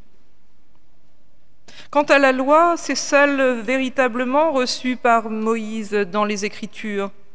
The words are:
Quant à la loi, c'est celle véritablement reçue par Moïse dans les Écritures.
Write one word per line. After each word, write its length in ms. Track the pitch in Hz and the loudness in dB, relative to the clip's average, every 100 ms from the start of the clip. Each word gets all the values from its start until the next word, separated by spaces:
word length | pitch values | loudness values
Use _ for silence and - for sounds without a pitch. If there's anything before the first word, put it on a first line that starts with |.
| - - - - - - - - - - - - - - - - - - - | -14 -14 -14 -14 -14 -14 -14 -14 -14 -14 -12 -14 -14 -14 -14 -14 -14 -14 -2
Quant 120 | 285 | 0
à 160 | 294 277 | 6 6
la 140 | 269 | 6
loi, 420 | 262 269 302 339 330 | 4 4 6 6 2
c'est 180 | - | -2
celle 640 | 269 - 285 285 277 262 240 | -4 2 4 4 4 2 2
véritablement 920 | 214 262 254 - 254 233 254 277 320 | 0 0 0 0 0 0 0 2 2
reçue 440 | 269 247 - 254 247 | 2 0 -2 -4 0
par 340 | 240 233 220 | 4 2 2
Moïse 600 | 220 220 226 214 220 202 | -2 -2 -2 -2 -6 -2
dans 320 | 208 196 208 | -2 0 0
les 200 | 208 208 | 0 -2
Écritures. 680 | 196 - 214 - 214 202 196 - - | -4 -6 -10 -8 -6 -4 -4 -8 -14